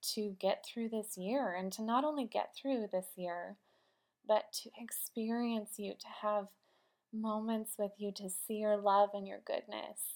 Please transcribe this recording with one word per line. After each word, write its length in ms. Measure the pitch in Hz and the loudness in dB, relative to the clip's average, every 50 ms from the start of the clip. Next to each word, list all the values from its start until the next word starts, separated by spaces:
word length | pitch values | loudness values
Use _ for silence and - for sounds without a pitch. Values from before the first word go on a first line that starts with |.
| - - - | -4 -4 -2
to 220 | 220 208 202 190 190 | -2 -2 -4 -2 0
get 240 | - 190 - - - | 2 2 2 2 -2
through 260 | - - 240 226 220 | -8 -4 -4 -2 -2
this 280 | 226 220 214 - - | -2 -2 -4 -4 -6
year, 360 | 185 180 196 247 285 254 190 175 | -4 -2 0 0 2 2 0 0
and 200 | 185 190 190 185 | 0 -2 -2 -4
to 80 | - | -2
not 240 | 220 220 233 254 285 | 0 2 2 4 4
only 200 | 302 302 285 247 | 2 0 0 -2
get 300 | 220 - - - - - | -2 0 -2 -2 -2 -4
through 320 | - - 269 269 233 208 | -4 -2 0 0 0 0
this 200 | 202 - 185 185 - - | 0 -2 -2 -2 -4 -8
year, 420 | 185 180 175 175 175 175 190 208 - _ _ _ _ _ _ _ _ _ _ _ _ _ | -6 -4 -4 -4 -4 -6 -8 -10 -14 _ _ _ _ _ _ _ _ _ _ _ _ _
but 260 | - 214 214 - - - | 4 4 4 4 0 -8
to 160 | - - 226 - - | -10 -10 -10 -14 -14
experience 1000 | 240 226 - - - - - 233 220 220 226 240 240 233 233 220 208 214 - - | -12 -8 -6 -6 -6 -4 -4 -2 -2 0 0 0 0 0 0 -2 -4 -6 -8 -6
you, 160 | 202 196 - | -6 -6 -6
to 120 | - - - - - | -8 -12 -14 -10 -4
have 260 | - 208 208 208 196 196 - _ _ _ _ _ _ _ _ _ _ _ | -2 0 0 0 -2 -4 -10 _ _ _ _ _ _ _ _ _ _ _
moments 640 | - 220 214 220 214 214 220 226 226 220 220 - - | -6 -4 -2 0 0 0 0 0 0 0 -2 -4 -2
with 140 | - 208 196 202 | -2 -2 -2 -2
you, 140 | - 208 202 | -4 -4 -4
to 180 | 196 - 202 185 | -4 -4 -6 -6
see 260 | - - - - 220 | -6 -6 -4 -4 -2
your 220 | 214 214 208 208 | 2 4 4 4
love 320 | 202 202 202 196 202 208 202 208 | 6 6 8 8 8 8 8 4
and 140 | 202 196 | -2 -6
your 140 | 196 202 202 226 | -6 -10 -8 -4
goodness, 680 | - - - - - 214 214 - - 214 - - - - | -2 -2 -2 -2 -4 -8 -8 -8 -8 -8 -8 -8 -8 -6